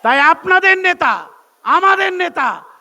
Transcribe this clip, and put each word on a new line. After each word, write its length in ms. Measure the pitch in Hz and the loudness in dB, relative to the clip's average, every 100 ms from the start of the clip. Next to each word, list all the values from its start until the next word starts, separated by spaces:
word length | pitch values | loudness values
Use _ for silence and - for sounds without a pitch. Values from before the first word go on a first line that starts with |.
তাই 180 | 220 269 | 0 2
আপনাদের 580 | 294 330 370 370 381 381 | 2 0 2 2 2 0
নেতা, 500 | 370 349 285 196 160 - _ _ | -2 -2 -2 -4 -10 -20 _ _
আমাদের 500 | - 320 381 381 392 | -2 0 2 0 -2
নেতা 500 | 359 349 339 254 175 - - | -4 -6 -4 -6 -6 -16 -20